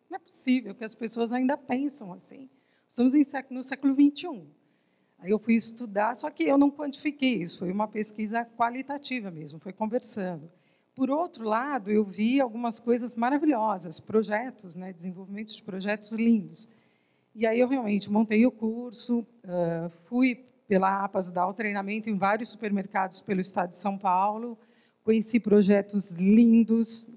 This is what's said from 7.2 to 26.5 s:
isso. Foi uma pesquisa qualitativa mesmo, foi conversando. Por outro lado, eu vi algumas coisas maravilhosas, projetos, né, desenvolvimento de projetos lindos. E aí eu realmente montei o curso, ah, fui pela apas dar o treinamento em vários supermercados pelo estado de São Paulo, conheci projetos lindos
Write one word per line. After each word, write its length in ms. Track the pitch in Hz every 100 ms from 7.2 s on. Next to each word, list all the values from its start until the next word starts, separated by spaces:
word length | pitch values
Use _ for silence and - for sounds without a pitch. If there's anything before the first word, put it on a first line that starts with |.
| 262 220
isso. 240 | 170 -
Foi 120 | 180
uma 160 | 202 214
pesquisa 580 | 214 214 - 214 233 233
qualitativa 840 | - 233 247 269 285 277 254 196
mesmo, 280 | 160 151 156
foi 120 | 180
conversando. 800 | 185 220 240 - - 185 165 160 _ _ _ _
Por 160 | - 262
outro 360 | 285 349 285 220
lado, 440 | 226 269 277 190
eu 140 | 214
vi 380 | 208 185 220 269
algumas 380 | 254 220 240 226
coisas 360 | 240 240 233 226
maravilhosas, 800 | 240 285 302 247 214 190 170 160
projetos, 760 | - 208 202 208 254 254 185 170
né, 160 | 185
desenvolvimento 640 | 180 180 180 190 202 214 -
de 80 |
projetos 480 | - 185 196 214 -
lindos. 580 | 220 233 226 160 165 - _ _ _ _ _ _
E 140 | 220 220
aí 120 | 226
eu 80 | 247
realmente 440 | 269 220 202 202
montei 340 | 208 220 220 247
o 60 |
curso, 720 | - 226 226 247 - - 240 226 _ 190
ah, 440 | 180 170 165 170 -
fui 420 | _ 240 262 240 - _ -
pela 360 | 190 190 196
apas 280 | 196 202 180
dar 160 | 175 180
o 60 |
treinamento 560 | 202 214 202 196 214 220
em 80 | 202
vários 320 | 196 214 233
supermercados 720 | - 214 202 196 196 185 -
pelo 180 | - 190
estado 320 | 185 - 185
de 60 | -
São 200 | 202 196
Paulo, 600 | 196 180 202 214 240 226 _ _ _ _
conheci 360 | - 226 214 240
projetos 720 | - 208 196 202 202 208 -
lindos 1040 | 170 190 220 233